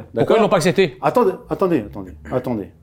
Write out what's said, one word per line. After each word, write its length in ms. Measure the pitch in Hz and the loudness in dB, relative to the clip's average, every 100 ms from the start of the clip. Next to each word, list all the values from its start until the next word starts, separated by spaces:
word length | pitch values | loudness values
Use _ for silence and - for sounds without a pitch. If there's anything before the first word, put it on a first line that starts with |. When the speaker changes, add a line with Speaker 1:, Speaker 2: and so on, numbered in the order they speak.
| - | -4
Speaker 1:
Pourquoi 80 | 113 | -2
Speaker 2:
d'accord ? 160 | 127 - | 2 4
Speaker 1:
ils 40 | |
n'ont 80 | 208 | 4
pas 60 | 196 | 2
accepté ? 400 | 160 170 185 - | 2 2 0 0
Speaker 2:
Attendez, 320 | 143 247 214 180 - | 0 2 2 0 -6
attendez, 340 | 151 190 160 104 | -2 0 0 -2
attendez, 240 | 107 92 - - | -10 -14 -16 -6
attendez. 380 | 131 127 117 90 - | -6 -4 -6 -8 -14